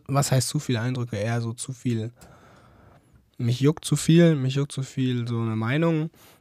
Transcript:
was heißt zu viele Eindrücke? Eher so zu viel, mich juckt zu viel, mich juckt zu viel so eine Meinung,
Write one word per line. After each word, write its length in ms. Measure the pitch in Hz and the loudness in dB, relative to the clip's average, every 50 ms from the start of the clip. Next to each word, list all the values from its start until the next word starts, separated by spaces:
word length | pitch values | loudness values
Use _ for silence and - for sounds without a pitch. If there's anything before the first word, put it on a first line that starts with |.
| - | 0
was 240 | - 135 139 139 - | -2 -2 0 0 2
heißt 180 | 139 131 123 - | 2 0 0 0
zu 100 | - 147 | -2 -4
viele 240 | - - 127 110 113 | -2 -2 -2 -2 -2
Eindrücke? 340 | 127 127 120 120 117 - | -2 -4 -4 -4 -6 -4
Eher 240 | 101 101 117 117 117 | -4 -2 -2 -2 -2
so 140 | 117 117 117 | -4 -4 -6
zu 180 | 120 - - 131 | -8 -10 -12 -12
viel, 400 | - - 127 120 113 110 113 117 _ - - - - - - - - - - - - - - - - _ _ _ - _ _ _ _ | -6 -4 -2 -2 -2 -4 -6 -10 _ -20 -20 -20 -20 -20 -20 -20 -20 -20 -20 -20 -20 -20 -20 -20 -20 _ _ _ -20 _ _ _ _
mich 220 | 123 117 123 123 | -2 -2 0 2
juckt 260 | 131 143 160 - - | 2 2 2 2 -2
zu 100 | - 156 | -2 -2
viel, 380 | 147 - - 160 170 170 165 160 | 0 4 6 6 8 8 6 6
mich 220 | 143 131 131 131 | 4 0 -2 -2
juckt 160 | 139 139 - - | -2 -4 -4 -6
zu 100 | - 131 | -8 -10
viel 440 | - - - 131 127 123 123 117 | -8 -4 -2 -2 0 0 -2 -2
so 140 | 120 120 113 | -2 -2 -2
eine 160 | 113 113 110 | -2 -2 -2
Meinung, 540 | 110 110 113 127 151 165 165 165 156 151 160 - - - - - _ | -2 -2 -2 0 0 2 2 0 0 -2 -4 -8 -14 -20 -20 -20 _